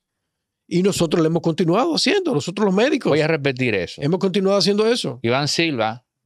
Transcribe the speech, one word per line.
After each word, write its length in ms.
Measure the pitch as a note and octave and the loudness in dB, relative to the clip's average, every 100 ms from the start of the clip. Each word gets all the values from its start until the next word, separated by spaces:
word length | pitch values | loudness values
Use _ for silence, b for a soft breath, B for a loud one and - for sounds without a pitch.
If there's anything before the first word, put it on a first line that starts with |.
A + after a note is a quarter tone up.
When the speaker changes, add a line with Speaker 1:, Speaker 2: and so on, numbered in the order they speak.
| _ _ _ _ _ _ - | _ _ _ _ _ _ -4
Speaker 1:
Y 160 | F3 | 0
nosotros 380 | G3 - E3 F3+ | 0 0 0 2
lo 60 | D#3+ | 2
hemos 140 | E3 | 2
continuado 540 | E3 D#3+ E3+ F#3 C#4+ D4 | -2 0 2 2 2 0
haciendo, 380 | B3+ G4+ F4 | 0 0 0
nosotros 320 | F#3 F3+ G3+ G#3 | -2 -4 -2 0
los 80 | F#3+ | 2
médicos. 340 | C4 D4+ - | 2 0 0
Speaker 2:
Voy 120 | D3+ | 0
a 60 | D#3 | 0
repetir 460 | D#3+ C#3 B2+ B2+ | 0 -2 -2 0
eso. 280 | G2+ E2+ - | 0 -4 -4
Speaker 1:
Hemos 180 | C#3+ F#3 | -2 0
continuado 380 | F#3+ G3 F#3+ G3+ | 0 0 2 2
haciendo 280 | F3+ G#3 A3 | 2 2 0
eso. 320 | A#3+ D3 A#2+ | 0 -4 -4
Speaker 2:
Iván 240 | A2+ B2+ D3 | 0 0 0
Silva, 580 | - E3 C3 A2 A#2 _ _ | 0 -2 0 -2 -4 _ _